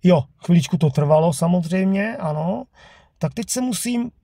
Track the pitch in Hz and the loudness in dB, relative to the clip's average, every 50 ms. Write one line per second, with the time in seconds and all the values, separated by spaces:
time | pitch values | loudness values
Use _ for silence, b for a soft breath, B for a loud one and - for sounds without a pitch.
0 | - 180 180 156 131 - _ _ - - 175 175 - - - - - 147 - - | 6 4 4 4 2 -6 _ _ 0 2 2 2 2 0 -2 0 0 0 2 0
1 | 151 143 156 156 160 175 139 - 170 170 175 180 165 160 180 190 190 190 196 196 | 2 4 4 4 4 2 0 0 0 0 0 0 0 -2 -2 0 0 0 0 0
2 | 202 220 240 - - 156 151 151 160 175 202 240 262 _ b b b b b b | -2 -4 -6 -6 -6 -6 -4 -4 -4 -4 -4 -6 -8 _ b b b b b b
3 | b b b _ - 147 - - 214 - - 254 254 254 214 - - 240 240 240 | b b b _ -6 -4 -4 -6 -8 -6 -4 -4 -2 -4 -4 -4 -4 -4 -2 -2
4 | 233 240 _ _ | -4 -6 _ _